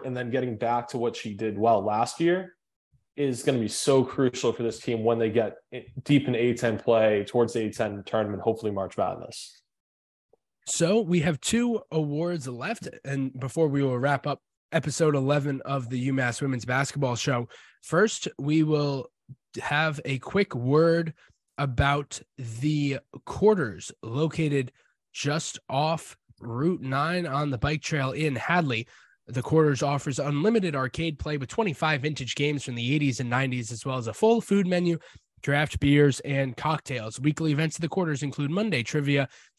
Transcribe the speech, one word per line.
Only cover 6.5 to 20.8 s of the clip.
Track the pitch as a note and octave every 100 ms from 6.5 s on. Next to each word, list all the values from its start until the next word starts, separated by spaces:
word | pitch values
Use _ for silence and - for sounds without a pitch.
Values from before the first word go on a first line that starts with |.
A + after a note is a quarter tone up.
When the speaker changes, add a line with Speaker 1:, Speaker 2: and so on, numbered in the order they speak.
Speaker 1:
ten | A#2 A#2+ G#2
play, | - A2+ A2 G#2 G2+
towards | B2 A2+
the | A#2 G#2+
A |
ten | G#2+ G#2+ G2+ -
tournament, | A2+ G#2 G2+
hopefully | - A2 G#2+
March | G2 F#2+ -
Madness. | F#2 F2 E2+ - - - _ _ _ _ _ _ _ _ _ _ -
Speaker 2:
So | - E3+ A3
we | F3 F3
have | D#3+ D3
two | - A3+ A#3+ A3 -
awards | D#3+ D3 D3 F3 E3+ B2+
left. | A#2+ C3 A3+ - -
And | C#3 C#3 C3 C3+
before | C3 E3 D#3+
we | C#3
will | C3+ B2
wrap | C#3 C#3 D3
up | C#3 _ _ _
episode | E3 D3 - D#3 D3
eleven | C3 D3 C#3+ C3+ -
of | C#3 A#2+
the | B2+ C3
UMass | C3 B2 A2+
Women's | C#3 B2
Basketball | A#2 B2+ C#3+ D3 C3+ A#2
Show, | - B2 A#2+ - - _
first, | - E3 A3 - - -
we | C#3+ D#3
will | D3+ D3+ C#3+ C3+ - _ _ - _ A2+
have | - D3 D#3+ C#3+ -
a | C3
quick | - G3 G3 B2
word | B2 D3+